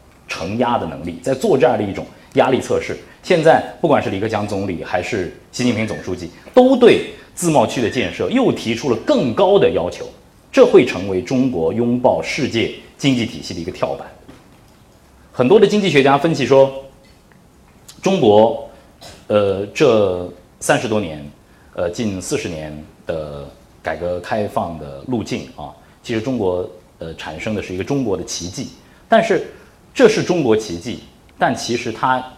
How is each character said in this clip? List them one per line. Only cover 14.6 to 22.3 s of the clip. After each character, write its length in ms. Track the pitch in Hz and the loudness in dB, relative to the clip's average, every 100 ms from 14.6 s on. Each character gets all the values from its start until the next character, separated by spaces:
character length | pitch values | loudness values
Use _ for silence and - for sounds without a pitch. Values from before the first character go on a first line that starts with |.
| _ _ _ _ _ _ - | _ _ _ _ _ _ -20
很 160 | - 127 | 0 4
多 100 | 208 | 6
的 80 | 202 | 6
经 140 | 208 | 4
济 80 | 190 | 2
学 140 | 143 | 4
家 160 | 135 139 | 4 4
分 160 | 170 | 2
析 100 | 143 | 0
说， 260 | 120 135 135 - - - _ _ _ _ _ _ _ - - - | 4 6 6 2 -16 -20 _ _ _ _ _ _ _ -20 -20 -4
中 180 | - 190 | -2 4
国， 480 | 120 104 113 - - - - _ - - - | 6 8 6 2 -10 -20 -20 _ -20 -20 0
呃， 360 | 107 101 95 104 | 0 2 -2 -6
这 600 | - 147 - 98 90 90 - - _ | 2 4 4 2 0 -6 -12 -20 _
三 180 | - 143 | -2 0
十 120 | 117 | 0
多 120 | 107 | -2
年， 240 | 90 78 73 73 _ - - | -4 -10 -14 -20 _ -20 -18
呃， 140 | - 90 | -6 -6
近 320 | 87 113 95 | -4 -6 -6
四 160 | 87 | -6